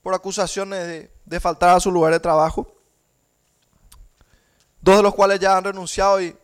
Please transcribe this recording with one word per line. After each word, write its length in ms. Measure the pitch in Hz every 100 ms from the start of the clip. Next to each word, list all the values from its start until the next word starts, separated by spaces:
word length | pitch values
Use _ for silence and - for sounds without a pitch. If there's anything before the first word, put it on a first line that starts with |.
por 120 | 185
acusaciones 720 | 185 190 196 180 196 196 196 170
de, 240 | 165 - _
de 160 | - 165
faltar 360 | 185 160 175 180
a 40 |
su 100 | 196
lugar 220 | 175 190
de 80 | 165
trabajo, 540 | 170 156 160 160 - _ _ _ _ _ _ _ _ _ _ _ _ - - _ _ _ _ _ _ _
dos 160 | 180 196
de 60 |
los 120 | 202
cuales 260 | 202 196 196
ya 160 | 190 190
han 80 |
renunciado 560 | 190 190 175 - 196 196
y 160 | 175 -